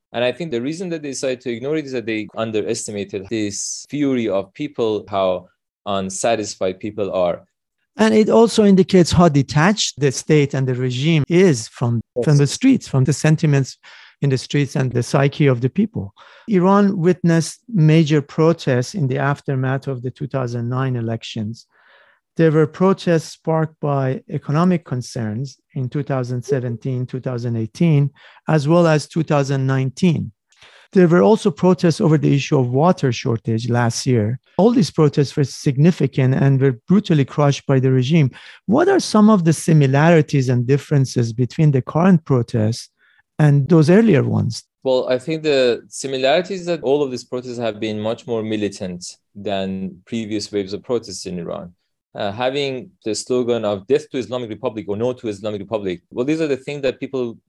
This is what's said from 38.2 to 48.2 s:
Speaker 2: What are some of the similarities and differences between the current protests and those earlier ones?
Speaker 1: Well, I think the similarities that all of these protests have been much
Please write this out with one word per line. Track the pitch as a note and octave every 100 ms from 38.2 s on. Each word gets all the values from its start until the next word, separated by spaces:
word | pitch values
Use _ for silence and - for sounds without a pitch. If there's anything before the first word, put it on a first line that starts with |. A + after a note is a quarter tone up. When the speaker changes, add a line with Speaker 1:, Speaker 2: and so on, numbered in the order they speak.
| C3+ - - - -
Speaker 2:
What | A3+ F4+
are | F#4+
some | - G#3+ G#3+
of | G#3+
the | E3
similarities | D3+ - D#3 C#3 C3+ D#3+ E3+ D3+ D3 B2+
and | B2 A#2+
differences | C#3 - C#3+ C3+ - A#2
between | A2+ B2 - D#3
the | C3+
current | - D3+ F#3 F3
protests | - C3+ A#2 A#2 G#2+ A#2 - _ _ _ _ -
and | D3+ C#3+ C3+
those | E3 D3+
earlier | F#3 A#3 D3+
ones? | A#2 A2 G#2 A2+ - _
Speaker 1:
Well, | C3 B2+ B2
I | B2+
think | C#3+ D#3+
the | D#3 C#3 B2 A2 -
similarities | - C#3 C3+ C3 D#3+ F3+ F#3+ F3
that | E3+
all | B2+ D3
of | C#3
these | B2 -
protests | B2+ B2+ A#2+
have | A#2 G#2
been | A2 G#2+
much | G#2+ A#2+